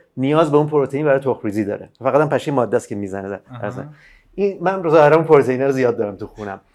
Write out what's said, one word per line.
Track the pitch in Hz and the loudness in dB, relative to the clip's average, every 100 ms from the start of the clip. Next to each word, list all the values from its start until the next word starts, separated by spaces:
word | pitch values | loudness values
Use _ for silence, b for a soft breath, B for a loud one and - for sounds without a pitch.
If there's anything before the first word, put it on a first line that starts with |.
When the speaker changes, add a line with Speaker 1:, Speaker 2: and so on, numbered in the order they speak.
| B - | B -6
Speaker 1:
نیاز | 131 156 160 | 0 2 4
به | 147 | 2
اون | 151 | 2
پروتئین | 151 131 139 151 | 0 -2 -2 0
برای | 135 | 0
تخم‌ریزی | 135 113 107 101 98 | 0 -4 -4 -2 -2
داره. | 101 95 _ | -4 -10 _
فقط | 127 135 | 0 2
هم | 151 | 2
پشه | 156 156 | 0 -2
ماده | 139 110 113 | -2 0 -2
است | - | -4
که | 101 | -8
می‌زنه | 98 95 98 | -8 -8 -8
در | 95 _ | -10 _
Speaker 2:
آها. | 123 104 | -12 -10
Speaker 1:
اصلاً. | 123 151 151 b b b - | -10 -14 -18 b b b -4
این، | 196 185 | -4 -2
من | 175 196 165 | -4 -2 2
ظاهراً | 160 147 156 | 6 6 4
اون | 160 | 6
پروتئین | 147 123 127 | 4 4 0
رو | 139 | 0
زیاد | 131 123 110 | 0 0 0
دارم | 104 95 | -4 -6
تو | 104 | -14
خونم. | - 104 95 _ | -12 -12 -12 _